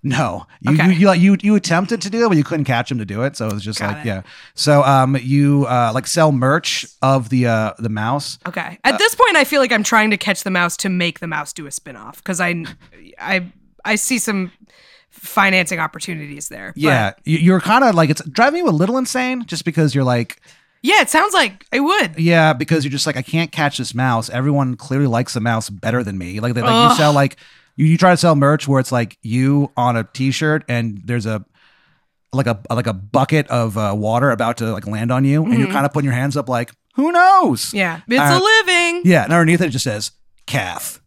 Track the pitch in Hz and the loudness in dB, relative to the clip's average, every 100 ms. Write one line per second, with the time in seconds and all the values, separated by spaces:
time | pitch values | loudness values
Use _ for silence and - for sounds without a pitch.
0 | 147 127 131 90 - _ - 151 170 180 | -2 -2 -2 -6 -14 _ 0 4 4 6
1 | 202 175 185 196 202 214 - 170 190 226 | 4 6 4 4 4 2 2 -2 0 -4
2 | 180 220 233 170 139 160 135 120 123 127 | -4 0 2 2 0 -2 -2 -2 -2 -6
3 | 101 101 131 135 110 104 101 107 104 101 | -6 -4 -6 -4 -6 -6 -8 -6 -6 -6
4 | 117 95 95 - - - - 143 135 135 | -6 -8 -10 -20 -20 -6 2 4 4 4
5 | 131 135 123 139 143 143 135 123 117 110 | 2 0 0 2 4 2 2 0 0 -2
6 | 101 - 156 139 127 156 - - - _ | -4 2 2 4 2 0 -2 -8 -8 _
7 | 131 135 113 131 123 113 110 - 113 107 | 0 0 0 0 2 0 -2 -6 -6 -4
8 | 110 139 143 - - 175 165 175 - 302 | -4 -4 -6 -12 -10 -10 -10 -4 -2 0
9 | 427 440 - 339 269 294 254 226 208 226 | 0 2 2 4 2 2 2 0 2 2
10 | 214 208 - 190 - 180 175 - 196 180 | 2 0 -2 -4 -2 -2 -2 -2 -4 -2
11 | 175 - 170 151 147 - 147 - - 120 | -2 -4 -10 -8 -10 -14 -14 -14 -16 -18
12 | 110 - - 180 180 170 160 - - - | -18 -16 -8 -4 -4 -4 -8 -16 -20 -20
13 | 82 - 147 190 180 _ _ _ - 214 | -20 -14 -4 -4 -4 _ _ _ -6 -4
14 | - 254 - 202 180 _ _ _ _ _ | -2 -4 -2 -4 -6 _ _ _ _ _
15 | _ _ - - 196 185 175 175 160 175 | _ _ -8 0 2 2 0 -4 -6 -8
16 | - 165 147 143 - - 95 - 151 131 | -10 -10 -12 -14 -14 -14 -16 -2 0 2
17 | 104 - - 160 175 185 180 226 269 175 | 0 -6 -2 2 4 2 2 2 4 2
18 | 156 - - - 247 330 339 160 190 254 | 2 0 -4 2 2 2 0 0 0 -2
19 | 254 254 254 254 233 170 - 160 151 131 | -4 -4 -4 -6 -8 -6 -4 0 2 2
20 | 127 120 117 - _ _ _ _ 247 415 | 0 0 -2 -10 _ _ _ _ 0 2
21 | 294 311 403 381 254 190 _ 240 285 403 | 2 2 2 2 0 -4 _ -2 0 0
22 | 214 156 165 170 156 135 147 165 139 135 | -2 0 2 4 4 2 0 0 0 -4
23 | - 131 127 160 165 - 147 - 120 113 | -4 -4 -4 -4 -4 -2 -4 -2 -8 -2
24 | 131 117 110 120 135 143 135 120 - 135 | 0 0 -4 -4 0 0 -2 -4 -4 0
25 | 143 117 123 123 113 113 107 98 113 120 | 0 0 -2 -4 -2 -2 -4 -8 -4 -2
26 | 104 98 87 101 113 120 120 226 233 233 | -4 -8 -8 -6 -4 -2 0 4 4 4
27 | 151 143 139 - - _ _ - 156 165 | 2 4 0 -2 -20 _ _ -2 2 4
28 | 185 175 175 151 139 151 143 135 131 123 | 4 4 4 4 4 2 0 0 0 -2
29 | 117 - 110 120 131 143 143 - 123 117 | -4 -8 -6 0 2 2 0 0 0 0
30 | 110 - 131 131 156 151 - 120 117 101 | -4 -4 -2 0 0 -2 -2 -4 -4 -8
31 | 85 120 107 110 95 _ _ _ _ _ | -6 -4 -4 -6 -8 _ _ _ _ _
32 | _ _ _ 131 127 110 - 110 120 98 | _ _ _ -4 -2 -4 -4 -4 -4 -6
33 | 101 143 135 156 143 120 113 104 107 104 | -2 0 2 0 0 -2 -2 -2 -2 -2
34 | 104 117 135 113 113 120 113 104 104 107 | -2 0 0 0 -2 -2 -4 -6 -6 -6
35 | 117 127 135 143 165 233 135 143 139 151 | -2 0 2 2 2 2 2 0 -2 0
36 | 139 123 135 147 139 123 120 _ _ - | -2 -2 -2 -4 -4 -4 -4 _ _ -2
37 | 294 349 359 381 359 - - 214 185 165 | 0 4 6 6 4 0 -2 -2 -2 -4
38 | - 247 294 359 392 440 359 349 349 339 | -2 2 4 4 4 4 4 2 2 0
39 | 349 170 107 170 160 170 175 127 - 107 | 4 4 4 2 4 2 0 -2 -6 -6
40 | - _ _ _ - 143 92 87 - - | -10 _ _ _ -8 -6 -4 -8 -12 -14